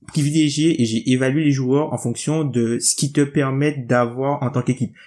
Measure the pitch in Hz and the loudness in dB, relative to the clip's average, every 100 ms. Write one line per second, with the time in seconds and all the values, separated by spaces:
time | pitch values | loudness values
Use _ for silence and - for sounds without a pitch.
0 | - 156 147 156 151 143 160 156 113 110 | -6 -2 0 2 2 2 0 2 0 0
1 | 127 127 131 147 147 135 127 139 156 120 | 0 2 2 2 2 0 2 0 0 -4
2 | 120 117 - 160 147 120 117 123 - - | -4 -4 -2 -2 0 0 0 0 -2 -2
3 | 143 147 143 151 135 135 147 147 120 123 | -2 0 0 0 0 0 0 -2 0 2
4 | 120 123 139 143 123 127 123 123 110 - | 2 -2 -2 -2 -2 -2 -2 -2 -2 -6